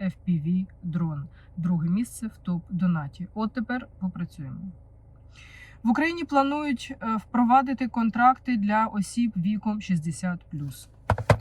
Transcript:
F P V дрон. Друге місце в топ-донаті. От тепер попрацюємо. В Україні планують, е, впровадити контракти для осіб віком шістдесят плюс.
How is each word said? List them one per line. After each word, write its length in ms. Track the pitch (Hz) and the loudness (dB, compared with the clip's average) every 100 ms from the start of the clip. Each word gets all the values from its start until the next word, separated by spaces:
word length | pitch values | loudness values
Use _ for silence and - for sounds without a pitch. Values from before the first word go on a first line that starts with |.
F 120 | 190 - - | -6 -6 -2
P 160 | 170 | 0
V 220 | 151 185 190 - | 2 0 -2 -8
дрон. 440 | 180 160 165 147 147 - - - | -6 -2 -2 -4 -10 -14 -18 -6
Друге 320 | 170 175 165 | -2 0 2
місце 380 | 190 247 - 220 | 0 -2 -6 -10
в 100 | - | -8
топ-донаті. 840 | - 175 - 180 185 165 143 - 180 | -6 -6 -4 0 2 0 -2 -10 -10
От 200 | 214 220 | -4 -4
тепер 340 | - 214 247 - - | -4 -4 -4 -6 -8
попрацюємо. 600 | 185 175 170 - 139 135 185 - - - - - - - - - - - | -8 -6 -8 -8 -12 -10 -12 -14 -20 -20 -20 -20 -20 -20 -20 -20 -20 -6
В 60 | 226 | 0
Україні 340 | 269 311 339 | 2 2 0
планують, 720 | 320 285 277 294 294 254 - 269 | 0 2 2 0 -2 -4 -6 -8
е, 140 | 226 220 | -2 -2
впровадити 720 | - 247 240 254 269 262 247 | 0 2 6 6 4 -2 -2
контракти 720 | - 226 226 254 262 - 240 | 0 0 6 4 4 0 0
для 280 | 202 214 220 | 2 2 0
осіб 480 | 208 190 - 240 190 | -2 -4 0 -2 0
віком 440 | 175 214 220 214 | 0 0 -2 -4
шістдесят 580 | 190 175 160 143 185 175 - | 0 -2 -2 -4 -4 -6 -8
плюс. 380 | 151 143 - - - - - - - | -8 -8 -10 -18 -14 -2 0 4 4